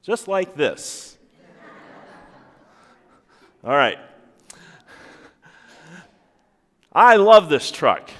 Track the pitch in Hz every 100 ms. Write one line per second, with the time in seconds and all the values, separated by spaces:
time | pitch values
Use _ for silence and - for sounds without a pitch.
0 | - 233 - 190 185 143 131 - - -
1 | - _ _ _ _ - - - - -
2 | - - - - _ _ _ _ _ _
3 | _ _ _ _ _ _ 120 139 123 -
4 | - _ _ _ _ - - - _ -
5 | - - - _ _ _ _ - 151 175
6 | - _ _ _ _ _ _ _ _ -
7 | 240 220 202 214 170 143 - - 135 92
8 | -